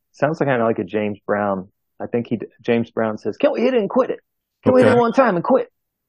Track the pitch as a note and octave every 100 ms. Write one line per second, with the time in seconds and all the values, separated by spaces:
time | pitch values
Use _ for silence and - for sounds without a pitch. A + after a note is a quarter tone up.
0 | _ - C#3+ E3 C#3 B2 A2+ A2+ F#2 G#2
1 | G#2 G2+ - G2+ G#2 F#2+ F#2 _ _ -
2 | G#2 A#2+ A#2 G#2+ - _ - A#2 A2+ A2+
3 | A2+ G#2+ - - D4 C4 B3 B3 G3 B3
4 | - - _ _ _ _ - B3+ B3 A#3+
5 | A#3 C4+ B3 F3 - C4 - _ _ _